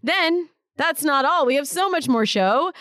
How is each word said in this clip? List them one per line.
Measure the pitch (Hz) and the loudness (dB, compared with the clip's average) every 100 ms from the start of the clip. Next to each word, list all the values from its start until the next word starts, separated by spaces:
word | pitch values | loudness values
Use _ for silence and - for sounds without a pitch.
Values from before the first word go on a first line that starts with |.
Then, | 240 370 330 349 320 _ _ - | -4 -2 0 -2 -4 _ _ -6
that's | 330 - | -4 -2
not | 294 269 269 | 0 0 2
all. | 349 | 2
We | 247 269 | 2 0
have | 285 | -2
so | 330 392 | -2 -2
much | 349 262 | -2 0
more | 233 | 0
show. | 214 202 190 240 359 - | 0 2 2 2 0 -6